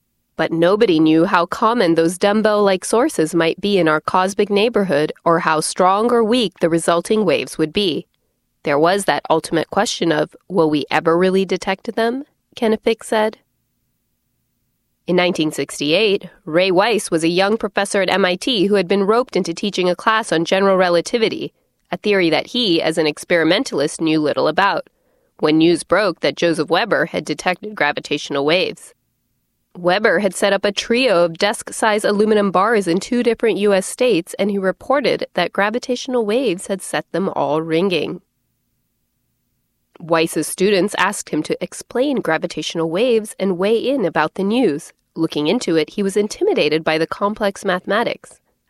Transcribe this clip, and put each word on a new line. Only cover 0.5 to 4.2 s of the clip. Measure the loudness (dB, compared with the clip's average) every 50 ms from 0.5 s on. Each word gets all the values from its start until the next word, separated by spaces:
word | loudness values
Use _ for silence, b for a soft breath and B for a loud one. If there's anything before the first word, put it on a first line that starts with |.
nobody | 0 2 2 4 4 4 4 4 4 4
knew | 4 4 4 4 4
how | 4 2 0 0
common | 0 -2 0 0 0 2 2 2 2 4
those | 2 2 0 0
dumbbell-like | 0 0 2 2 2 2 2 2 2 2 2 2 0 -2
sources | 0 0 0 0 0 0 -2 -2 0 0
might | 2 2 0 0 -2
be | -2 0 2
in | 2 4
our | 4 2 0
cosmic | 0 0 0 0